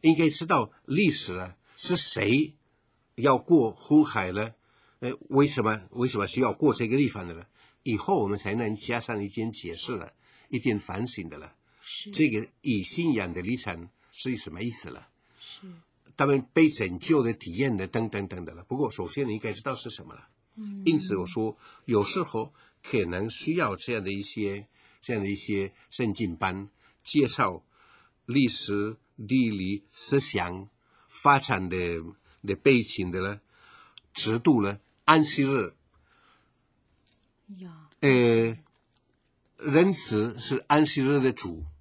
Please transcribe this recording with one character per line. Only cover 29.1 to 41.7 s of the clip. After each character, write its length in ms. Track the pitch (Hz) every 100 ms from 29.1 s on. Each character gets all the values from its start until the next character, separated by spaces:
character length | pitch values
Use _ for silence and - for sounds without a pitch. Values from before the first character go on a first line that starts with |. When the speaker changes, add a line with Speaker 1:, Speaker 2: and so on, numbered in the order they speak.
| - 107
Speaker 1:
地 200 | 131 120
理、 340 | 104 92 101 _
思 280 | - - 143
想 480 | 135 98 87 92 101 _ _ _ _
发 320 | - 143 139
展 300 | - 104 92
的， 80 | 90 87 85 82 - _ _
的 140 | 98 101
背 260 | - 127
景 280 | 110 - 90
的 100 | 87
了， 200 | 95 101 _ _ _ - - - _
制 260 | - - 113
度 220 | 139 127
了， 200 | 101 101 _ _
安 200 | - 156
息 200 | 151 -
日。 300 | 139 135 90 _ _ _ _ _ _ _ _ _ _ _ _ _ _ _ _ _ _ 196
Speaker 2:
呀。 300 | 185 160 156 _
Speaker 1:
呃， 580 | 143 127 120 113 113 113 _ _ _ _ _ _ _ _ _ _
仁 360 | - 147 185
慈 460 | 170 - 107 113 117
是 260 | - 135 -
安 180 | 147
息 180 | 151 151
日 180 | 131 143
的 120 | 131
主。 320 | - 95 80 78